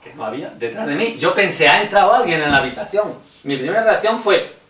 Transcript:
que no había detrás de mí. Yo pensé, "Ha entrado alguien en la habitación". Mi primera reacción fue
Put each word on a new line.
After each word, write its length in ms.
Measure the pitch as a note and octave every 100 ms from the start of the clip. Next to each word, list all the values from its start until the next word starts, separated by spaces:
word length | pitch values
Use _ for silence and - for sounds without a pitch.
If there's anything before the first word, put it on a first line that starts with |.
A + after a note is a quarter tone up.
que 80 | - D3
no 100 | B2+
había 240 | B2 F#3
detrás 380 | - A#2 - D#3
de 80 | C#3+
mí. 220 | A3+ -
Yo 160 | E3 F#3
pensé, 320 | F#3+ - D3
"Ha 160 | C#3+
entrado 300 | G#3 G3+ G3
alguien 280 | B3 A#3+ D#3+
en 80 | D3
la 80 | C#3
habitación". 560 | C3 B2+ B2 G3 G3+ B2+ - -
Mi 140 | C#3 C3+
primera 260 | C3+ G#3
reacción 340 | - - G#3 A#3
fue 360 | G#3 F#3+ - - _